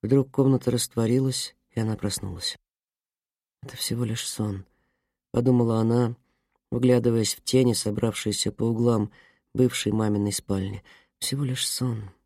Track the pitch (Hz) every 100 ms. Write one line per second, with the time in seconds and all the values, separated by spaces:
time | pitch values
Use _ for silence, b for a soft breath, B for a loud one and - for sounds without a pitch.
0 | 110 139 131 - 135 131 - 120 - -
1 | 113 123 135 123 - _ _ - 110 110
2 | 104 - 98 87 - - _ _ _ _
3 | _ _ _ _ _ _ - - - 117
4 | 120 113 - - 107 98 92 _ _ _
5 | _ _ _ 120 123 127 117 113 113 117
6 | 120 117 _ _ _ _ _ 120 127 123
7 | 120 117 107 - - 127 123 110 - 104
8 | 113 - 107 101 - - 113 113 120 117
9 | 104 b b b b - 127 - - 107
10 | 107 104 101 98 - 98 95 98 b b
11 | b _ - 139 139 127 - - 127 113
12 | 101 _